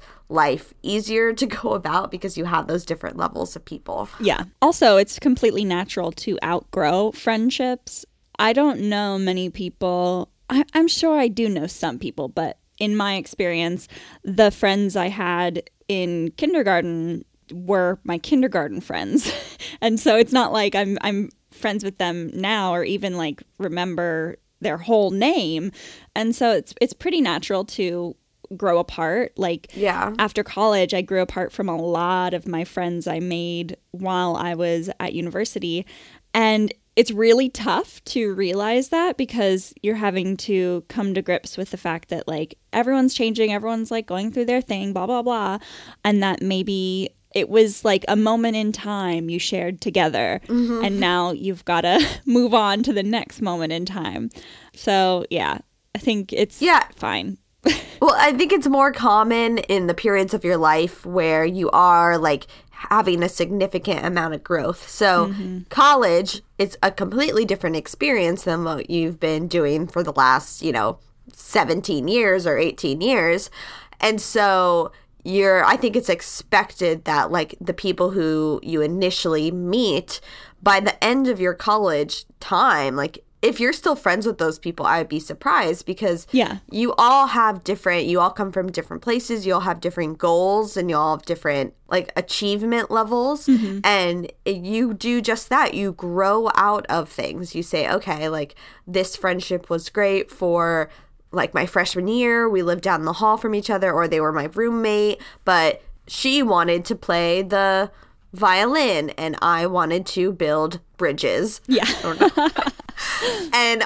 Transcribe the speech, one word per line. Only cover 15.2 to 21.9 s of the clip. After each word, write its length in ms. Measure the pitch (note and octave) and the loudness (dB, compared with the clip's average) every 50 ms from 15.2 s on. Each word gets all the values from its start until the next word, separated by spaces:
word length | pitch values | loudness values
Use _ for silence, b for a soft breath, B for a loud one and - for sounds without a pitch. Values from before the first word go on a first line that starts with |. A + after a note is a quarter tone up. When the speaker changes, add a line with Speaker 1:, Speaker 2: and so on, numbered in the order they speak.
| F#3+ F3 F3 F3 F3+ F3 F3 F3 - - _ _ _ - | -4 -2 -2 0 0 -2 -2 -4 -8 -12 _ _ _ -6
Speaker 2:
in 440 | G3+ F#3+ F3+ F3 F3 E3+ E3 D#3+ - - | -4 -2 -2 -2 -2 -2 -4 -4 -4 -2
kindergarten 880 | D#4 D4+ F4+ D#4+ A#3 G3 F#3 F3 F3 F3 E3+ E3 E3 E3+ E3+ - - _ _ _ _ - | 0 0 2 2 2 2 2 2 0 0 -2 -4 -4 -4 -6 -6 -10 _ _ _ _ -18
were 480 | D#3+ F3 F3+ F3+ G3+ F#3+ F3+ F3+ F#3+ F#3 - | -16 -10 -4 -2 0 2 2 0 -2 -4 -6
my 140 | - E3+ E3 | -8 -8 -6
kindergarten 640 | - - G#3 B3+ B3+ A#3 G3 F3+ D3 D3+ - - | -4 0 2 2 2 2 0 -2 -2 -4 -6 -8
friends. 500 | - - - E2 F2+ G2 - C4+ - - - B | -8 -8 -8 -6 -4 0 0 0 0 0 -4 B
<laughs> 60 | B B B B B B B B | B B B B B B B B
And 180 | B A3+ A3 A3 | B 0 0 2
so 160 | - D#4 D#4 | 4 4 6
it's 160 | E4 A3+ A#3 | 6 6 6
not 220 | B3+ B3+ A#3+ - - | 4 2 2 2 0
like 220 | A3 G#3 G3+ - | 0 0 0 0
I'm, 220 | G3 G3+ G3 G3 F#3+ | 0 -2 -2 -2 -4
I'm 280 | - G3+ G3+ G3 G#3 - - _ _ _ | -4 -4 -2 -4 -4 -6 -8 _ _ _
friends 320 | - - - A3 G3+ G#3 G3 | -12 -6 -4 -4 -4 -4 -6
with 140 | G3 | -6